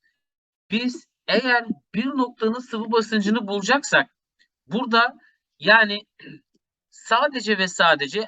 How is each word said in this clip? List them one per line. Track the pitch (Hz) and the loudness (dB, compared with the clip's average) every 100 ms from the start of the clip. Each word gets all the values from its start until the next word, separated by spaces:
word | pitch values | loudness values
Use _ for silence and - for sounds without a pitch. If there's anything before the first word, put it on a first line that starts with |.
| _ _ _ _ _ _ - | _ _ _ _ _ _ -6
Biz | 220 247 - _ _ - | -4 -4 -6 _ _ -2
eğer | 208 254 240 226 - _ | 0 2 0 -2 -10 _
bir | 190 269 | -6 -4
noktanın | 285 247 - 220 247 | -2 -4 -2 -2 -2
sıvı | 247 220 226 | -8 -10 -2
basıncını | 226 220 220 196 226 196 | -2 0 -2 0 0 -2
bulacaksak | 202 196 269 - 151 139 _ _ _ _ _ - | -6 0 -2 2 -2 -2 _ _ _ _ _ -6
burada | 208 269 226 233 - _ _ _ _ | -6 0 2 2 -2 _ _ _ _
yani | 160 226 208 208 - _ - 147 _ _ _ _ _ | 4 4 4 -2 -12 _ -20 -20 _ _ _ _ _
sadece | - - 233 285 262 208 196 | -20 -2 0 2 -2 -2 0
ve | 185 | 0
sadece | - 170 147 143 196 | 2 2 4 0 -6